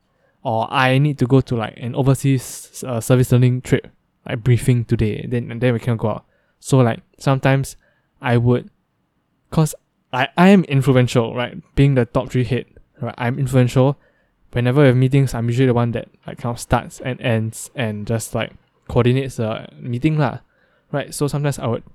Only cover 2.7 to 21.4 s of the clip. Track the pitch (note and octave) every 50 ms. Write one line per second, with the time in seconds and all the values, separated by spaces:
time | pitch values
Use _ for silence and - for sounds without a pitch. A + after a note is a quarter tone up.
2.7 | - - - B2+ B2 A#2 - - C3 B2+ B2+ - B2+ B2 B2+ B2 B2 B2+ - -
3.7 | - - - - _ _ _ _ _ _ - - - A#2+ G#2 B2+ B2 A2 - -
4.7 | B2 A#2+ A2+ - B2 G#2+ A#2 G#2+ G#2 - - A#2+ B2 A#2+ A#2 G#2+ A2 A#2 A#2+ B2+
5.7 | A#2+ A2+ - B2+ A#2 G#2+ A2+ G#2+ G#2 - - _ _ _ _ _ _ _ - -
6.7 | - C3 B2 A#2 A2+ - - _ _ _ - - C3 C3 - C3+ C3+ C3+ C3+ -
7.7 | - - _ _ _ _ _ _ _ _ - C3 A#2+ A#2+ A#2 A#2+ A#2+ B2 - -
8.7 | - _ _ _ _ _ _ _ _ _ _ _ _ _ _ _ - E3 D#3 D3+
9.7 | - - _ _ _ _ _ _ - B2 C3+ C3+ _ - F3 F#3+ G3+ F#3+ E3 -
10.7 | C#3+ C3+ C3 D3 C3 B2+ B2 B2 - B2+ A#2 A#2 - B2 B2 A#2 - - - _
11.7 | _ - C#3 C#3+ C#3 B2+ A#2+ - - C3 B2+ B2+ - B2+ B2+ A2 B2+ A#2+ - -
12.7 | _ - - _ _ - A#2+ A2+ - - B2 A#2+ B2+ D3 C#3 B2+ C3 C3 B2 A#2+
13.7 | - C3+ B2+ C#3 - - _ _ _ _ _ _ _ _ _ _ - B2 B2 B2
14.7 | B2 D3 D3+ C3 A#2+ B2 C3 C3 C3+ C#3 C3+ B2+ - A#2 A2+ A#2+ A#2 B2+ C3+ B2+
15.7 | A#2 A#2+ A#2+ A#2+ A2 A2+ - - _ _ _ - - - - A#2+ A#2 - - -
16.7 | - A#2+ - E3+ - - - C3 B2 - - - A2+ A2+ A2 A2 - - - -
17.7 | - - B2 A2 G#2+ G#2 G#2 G2+ A#2 A2+ - - - A#2 - - - - _ _
18.7 | _ _ _ - - B2+ A#2 B2 B2 C3+ C#3 B2+ - - A2+ G#2+ A2+ - - -
19.7 | - D3+ D3 C3 A#2+ A#2+ C3 D#3 D#3 D3+ D3+ A#2 - A#2+ - _ _ _ _ _
20.7 | _ _ _ _ - C#3+ C3 - D#3+ - D3 C#3 D3+ C#3+